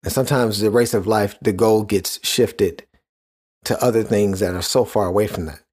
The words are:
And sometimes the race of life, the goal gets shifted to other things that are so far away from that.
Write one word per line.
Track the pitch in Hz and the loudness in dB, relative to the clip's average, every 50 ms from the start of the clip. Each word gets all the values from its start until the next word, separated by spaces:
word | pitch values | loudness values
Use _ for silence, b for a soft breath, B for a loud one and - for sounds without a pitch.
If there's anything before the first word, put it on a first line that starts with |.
| _ | _
And | 92 - | -4 -2
sometimes | 131 131 - 147 131 123 113 104 98 | -2 0 0 0 0 0 0 0 0
the | 104 110 | 0 2
race | 104 120 120 113 - | 4 4 2 2 0
of | 110 92 | -2 0
life, | 101 110 107 104 101 - _ | 2 0 0 0 -2 -4 _
the | - 107 | -2 -2
goal | 101 92 113 110 110 107 104 | 0 2 4 4 4 2 2
gets | 104 107 98 90 - - - - | 0 -2 -2 -2 -2 -10 -6 -6
shifted | - - - 127 - - - 107 90 82 - - _ _ _ _ _ _ _ _ _ _ _ _ _ _ _ _ | -4 0 2 0 0 2 0 -2 -2 -2 -6 -20 _ _ _ _ _ _ _ _ _ _ _ _ _ _ _ _
to | - 120 - - | -6 -4 0 0
other | 127 113 113 110 | 2 2 2 0
things | - 113 104 104 101 98 92 | 2 2 2 2 2 0 0
that | 101 90 90 | -2 -2 -2
are | 90 | -4
so | 87 - - - - | -6 -2 0 0 0
far | - - 110 101 | 0 0 -2 -2
away | 90 87 101 - 101 | 0 2 0 0 0
from | - - 87 78 | -2 -6 -8 -8
that. | 73 - _ _ | -10 -14 _ _